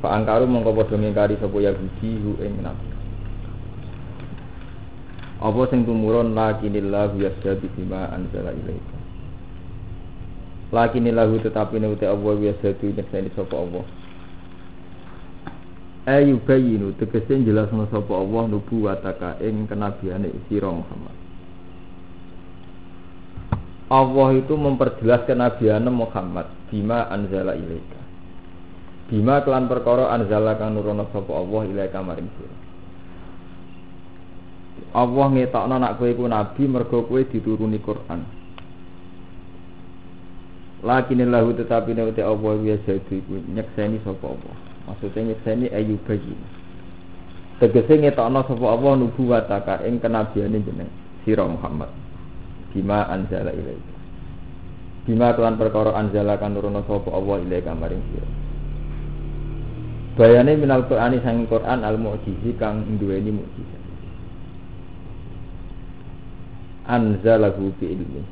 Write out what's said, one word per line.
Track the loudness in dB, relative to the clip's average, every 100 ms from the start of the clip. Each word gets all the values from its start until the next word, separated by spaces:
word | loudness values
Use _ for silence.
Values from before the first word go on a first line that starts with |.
Fa | 2 2
angkaru | 4 4
mongko | 6 4 4 4
padha | 4 2
ngingkari | 2 4 4 2
sapa | 0 2
Yahudi | 2 2 -4 -4 -4 -2
hu | -2 -2
ing | -4 -4
Nabi. | -6 -6 -8 -8 -8 -8 -8 -8 -8 -10 -10 -10 -12 -12 -12 -12 -12 -12 -12 -12 -12 -12 -14 -14 -14 -14 -12 -4
Apa | 0 2 4
sing | 4 2
tumurun | 2 4 4 4 2
lakinnillahu | 2 2 0 0 0 2 2 2
yashhadu | -2 -2 -2 -2 -4
bima | -6 -6 -4 -6
anzala | -6 -6 -6 -6
ilaika. | -6 -6 -8 -8 -10 -10 -12 -12 -12 -12 -12 -12 -12 -10 -12 -12 -12 -12 -12 -12 -12 -2 2
Lakinnillahu | 2 4 2 4 4 4
tetapine | 2 -2 -2 0 0
uti | 0
Allah | 0 2 2 2
yashhadu | 2 2 -2 0 -2
nyekseni | -2 -4 -4 -4
sapa | -4 -4 -4
Allah. | -4 -6 -8 -12 -14 -16 -14 -14 -14 -14 -14 -14 -16 -16 -14 -14 -14 -14 -14 -14 -16 -16 -16 -8
Ayubayinu | 4 6 8 6 6 6 6 2 0 -2
tegese | 0 0 2 2
jelasno | 4 4 4 0 0
sapa | -2 0
Allah | -2 0 0 0
nubuwataka | -2 0 0 0 0 -4 -6 -6 -4
ing | -2 -2
kenabiane | -2 -2 -2 -4 -6 -4 -4 -6 -2
sira | -2 0
Muhammad. | -4 -6 -10 -12 -14 -14 -14 -14 -16 -14 -14 -14 -14 -14 -14 -14 -14 -14 -16 -16 -16 -16 -16 -16 -16 -12 -12 -2 -2 -2 -14 4
Allah | 6 8 8 8 6
itu | 4
memperjelas | 2 2 4 2 4 4 6
kenabiane | 4 4 4 4 4 6 4
Muhammad | 2 0 -2 -4 -6 -8 -12 -6
bima | -2 0 2 0
anzala | -2 -2 0 0 -2
ilaika. | -4 -8 -10 -14 -14 -16 -14 -14 -14 -16 -16 -16 -16 -16
Bima | -2 2 6 6
kelan | 4 2 2
perkara | 2 4 4 4 2
anzala | 2 4 4 2
kang | 0
nurono | 0 0 -2 -2
sapa | -4 -4
Allah | -4 -2 -2 -2
ilaika | -2 -4 -4
maring | -6 -6 -8 -10
sira. | -14 -14 -14 -16 -16 -16 -14 -14 -14 -14 -14 -14 -14 -16 -16 -16 -16 -16 -14 -16 -16 -16 -16 -14 -2 2
Allah | 4 6 6
ngetokno | 6 4 2 2 2
nak | 0 2
kowe | 2
iku | 2
nabi | 2 2 0 0
mergo | 2 2 2 0
kowe | 2 2
dituruni | 2 0 0 0 0 0
Quran. | -2 -6 -6 -8 -8 -12 -14 -14 -14 -14 -14 -14 -14 -14 -14 -14 -14 -14 -14 -14 -14 -16 -16 -16 -14 -14 -14 -16 -16 -6
Lakinillahu, | 2 4 4 4 6 6 6 2
tetapi | 2 2 2
nek | 0 0 2
uti |
Allah | 2 2 2 2
ya | 2 2
jadu | 2 -2 -2
iku | -6 -4 -8
nyekseni | -4 -6 -4 -2 0 -2
sapa | -4 -6
Allah. | -6 -8 -10 -12 -14 -14 -12
Maksude | -8 -6 -2
nyekseni | -2 -2 0 0 2
ayyubayyin. | 0 0 0 0 -2 -2 -10 -12 -14 -14 -14 -14 -14 -14 -14 -12 -14 -14 4
Tegese | 6 6 8 8
ngetokno | 8 4 2 2 2
sapa | 2 2
Allah | 4 6 6
nubuwataka | 4 2 4 4 4 -2 0 -2
ing | 0 0
kenabiane | 2 2 0 0 0 0
jeneng | -2 -6 -8 -12 -14 -6 2
sira | 2
Muhammad. | 2 0 -4 -4 -6 -8 -12 -12 -12 -12 -12 -14 -6
Bima | -2 2 2 2
anzala | -2 -2 -2 -2
ilaika. | -4 -6 -8 -12 -12 -12 -12 -12 -12 -12 -12 -12 -12 -12 -8
Bima | 0 4 6 6
kelan | 4 4
perkara | 2 4 2
anzala | 2 2 2 2 2
kang | 0 -2
nurono | -2 -2 0
sapa | -2 0
Allah | -2 0 0
ilaika | 0 -2 -2 -4
maring | -2 -2 -4
sira. | -4 -4 -4 -4 -6 -4 -6 -6 -6 -6 -6 -6 -6 -6 -6 -6 -8 -8 -8 -6
Bayane | 8 12 12 10
minal | 6 6 4 4
Qur'ani, | 4 4 4 2
sang | 0 2
Qur'an, | 2 2 0
al | 2 0
mu'jizi, | 0 -2 -4 -2 -2
kang | -2 -2 -2 -2
nduweni | 0 0 0 0
mukjizat. | -2 -4 -10 -12 -12 -14 -12 -12 -12 -12 -12 -12 -14 -14 -14 -14 -14 -12 -12 -12 -12 -12 -12 -12 -12 -12 -14 -14 -14 -14 -14 -14 -14 -14 -14
Anzalahu | 0 4 4 4 6 8 6 4 -2 -2
bi | -4
ilmi. | -4 -4 -6 -8